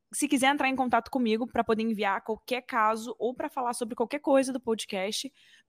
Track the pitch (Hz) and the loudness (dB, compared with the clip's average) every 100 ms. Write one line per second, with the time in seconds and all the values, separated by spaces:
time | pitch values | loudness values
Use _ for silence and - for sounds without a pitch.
0 | _ - 302 277 269 285 262 262 254 233 | _ -4 0 4 4 4 2 0 2 2
1 | - 269 240 220 240 240 233 220 226 214 | 2 0 2 0 0 0 0 0 0 -2
2 | 202 196 - 214 - 247 254 247 214 226 | -2 -2 -4 -8 -6 -6 -2 2 2 2
3 | 226 - 226 254 311 - 247 226 226 240 | -4 -4 -4 -2 -6 -4 -4 -4 -4 -2
4 | 226 294 311 269 262 254 233 220 - 196 | -2 -2 4 4 4 -2 -2 -4 -4 -4
5 | 190 214 269 - _ - | -4 -6 -8 -14 _ -18